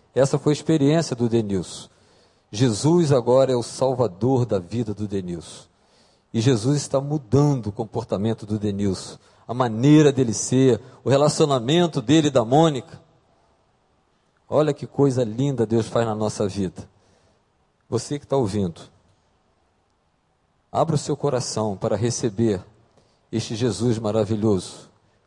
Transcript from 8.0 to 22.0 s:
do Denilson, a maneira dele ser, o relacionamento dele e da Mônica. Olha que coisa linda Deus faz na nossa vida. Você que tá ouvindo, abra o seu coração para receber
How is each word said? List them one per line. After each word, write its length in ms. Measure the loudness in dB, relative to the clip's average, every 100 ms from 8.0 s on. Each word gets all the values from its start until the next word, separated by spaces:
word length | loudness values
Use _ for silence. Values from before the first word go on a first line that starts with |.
| -6 -4 -2 -4 -6
do 140 | -4
Denilson, 580 | -4 -2 -2 -2 -8 -18 _ _ -12
a 60 |
maneira 580 | -4 -2 2 6 8 6
dele 220 | 4 0
ser, 460 | -2 0 2 4 2 -2 -8
o 60 | 0
relacionamento 960 | 2 2 2 2 2 0 2 2 -2
dele 240 | 2 4 4
e 40 |
da 140 | 2 4
Mônica. 560 | 4 4 2 -8 -20 _ _ _ _ _ _ _ _ _ _ _ _ _ _ _
Olha 260 | 0 0
que 120 | -2 -8
coisa 380 | 0 2 2
linda 420 | -2 -2 -4 -2 0
Deus 220 | 0 0
faz 180 | -2 -2
na 80 |
nossa 340 | -2 -4 -2 -4
vida. 400 | -4 -6 -8 -20 _ _ _ _ _ _ _ _ _ _
Você 300 | -8 -6 -10
que 80 | -4
tá 100 | -2
ouvindo, 420 | 0 -2 -4 -6 -18 _ _ _ _ _ _ _ _ _ _ _ _ _ _ _ _ _ _
abra 220 | -2 0
o 60 | 0
seu 180 | -2 -4
coração 580 | -2 -2 -4 -4 -4 -4
para 200 | -4
receber 680 | -2